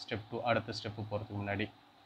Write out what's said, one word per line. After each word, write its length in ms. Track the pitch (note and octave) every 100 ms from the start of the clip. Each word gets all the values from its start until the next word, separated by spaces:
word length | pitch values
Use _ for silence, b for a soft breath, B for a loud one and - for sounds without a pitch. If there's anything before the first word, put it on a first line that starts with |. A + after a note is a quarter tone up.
| -
ஸ்டெப் 140 | G#2 G#2+
டூ, 100 | A#2
அடுத்த 300 | A#2+ A2+ A2 A2
ஸ்டெப்பு 200 | A2 G#2 G#2
போறதுக்கு 320 | G#2 G#2+ G2+
முன்னாடி. 280 | G2+ G2+ G#2+ - - -